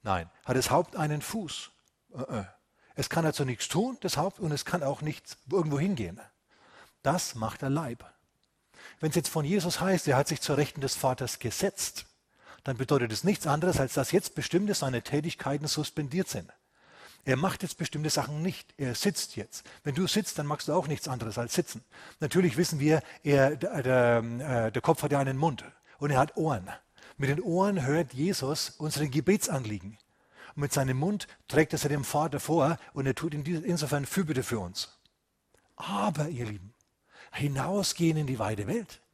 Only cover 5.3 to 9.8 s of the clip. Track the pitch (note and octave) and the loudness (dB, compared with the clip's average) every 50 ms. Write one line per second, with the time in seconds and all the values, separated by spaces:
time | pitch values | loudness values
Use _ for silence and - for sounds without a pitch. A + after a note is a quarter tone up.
5.3 | - _ _ B2+ C#3+ F#3+ E3 D#3 C#3+ C#3 D#3 G3 G3 B2+ G#2 F2 F2 - - - | -20 _ _ 0 0 2 2 2 0 0 0 0 0 -2 -4 -6 -8 -12 -18 -20
6.3 | _ _ _ _ _ _ _ - - - - - _ _ _ B2+ D#3 F3+ - - | _ _ _ _ _ _ _ -20 -20 -20 -20 -20 _ _ _ 0 2 2 -2 -4
7.3 | - A#2 A2 A2 - - - C3+ C#3 D3+ E3 B2+ A#2+ - - - _ _ _ _ | -6 -6 -6 -6 -6 -4 -2 -2 0 0 -2 -4 -8 -10 -14 -20 _ _ _ _
8.3 | _ _ _ _ _ _ _ _ _ - - - - _ - D#3 C#3+ F3 D3+ - | _ _ _ _ _ _ _ _ _ -20 -20 -20 -10 _ -2 0 2 2 0 0
9.3 | - D#3+ D3 C#3+ F#3+ G#3 E3 F3+ - - | -2 0 0 2 2 2 2 0 0 0